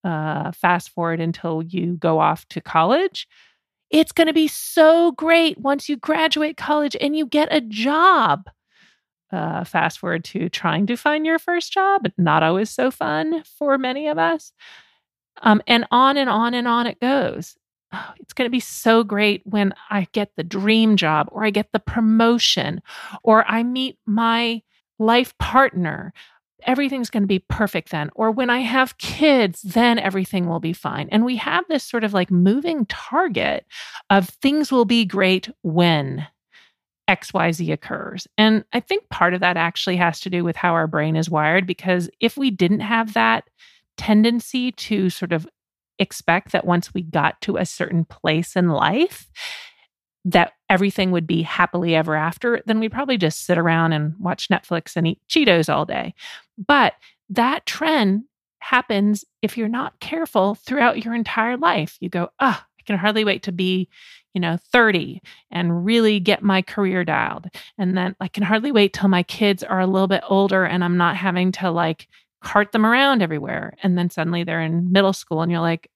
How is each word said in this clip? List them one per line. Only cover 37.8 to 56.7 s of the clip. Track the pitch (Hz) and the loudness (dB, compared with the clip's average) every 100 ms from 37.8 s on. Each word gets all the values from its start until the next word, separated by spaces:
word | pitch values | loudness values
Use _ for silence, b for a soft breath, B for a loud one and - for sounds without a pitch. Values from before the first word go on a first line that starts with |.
| - - - 185 - - | -6 -10 -10 -14 -8 2
And | 214 220 - | 4 2 0
I | 240 | -6
think | - 403 _ | -2 -6 _
part | - 175 180 | 0 0 2
of | |
that | 180 175 | 0 0
actually | 170 - - 180 | -2 -4 -4 0
has | 170 156 | 0 -2
to | 185 | -6
do | 180 | -4
with | 170 - | -4 -2
how | 180 | 0
our | 165 160 | 0 0
brain | 156 156 160 | -2 -2 -2
is | 165 | 0
wired, | 156 151 180 185 | 0 2 0 -2
because | 175 185 180 170 _ | -6 -2 -2 -4 _
if | 226 - | -4 0
we | 269 | -2
didn't | 190 175 208 | 0 0 0
have | 214 226 226 | 0 -2 -2
that | 214 226 226 _ _ b b b - | 0 2 0 _ _ b b b -10
tendency | - 214 226 240 - 262 247 | 2 4 4 0 -4 -4 -4
to | - - 208 185 | -6 -4 0 0
sort | - 175 | -2 -4
of | 170 208 _ _ _ _ - | -4 -4 _ _ _ _ -6
expect | 190 - - 175 - | -6 -2 0 0 0
that | - - | -2 2
once | 175 - 180 | 0 0 -10
we | |
got | 165 165 143 - | -4 -2 -2 -2
to | - - | -6 -4
a | 180 | -4
certain | - 180 170 165 | -6 -4 -2 -4
place | - 165 156 175 185 | -4 -2 -2 -2 0
in | 180 | 0
life, | 151 - 220 359 - - B B B B B B _ _ _ 180 | 2 0 0 -2 -4 -20 B B B B B B _ _ _ 0
that | 175 185 _ _ | 2 0 _ _
everything | 185 196 202 185 | 0 0 -2 -2
would | 175 160 | -2 -2
be | 165 | -4
happily | 165 - 175 175 175 160 | -4 -2 -2 -2 0 0
ever | 160 156 | 0 -2
after, | 160 - 240 233 220 | -4 -4 -4 -4 -2
then | 220 | -2
we'd | 220 | -2
probably | 233 277 240 | -6 -4 0
just | 165 - - | -2 -4 -2
sit | 175 | 0
around | 170 165 165 | 2 2 2
and | 156 151 165 | 0 -2 -4
watch | 180 - - | -6 -6 -2
Netflix | 185 - 170 - - | -4 -2 -6 -4 -2
and | 165 | -2
eat | 202 _ | -2 _
Cheetos | 330 254 170 160 | 2 4 4 4
all | 143 156 | 0 -2
day. | - - - B B B - | -6 -8 -12 B B B -10
But | 196 | 2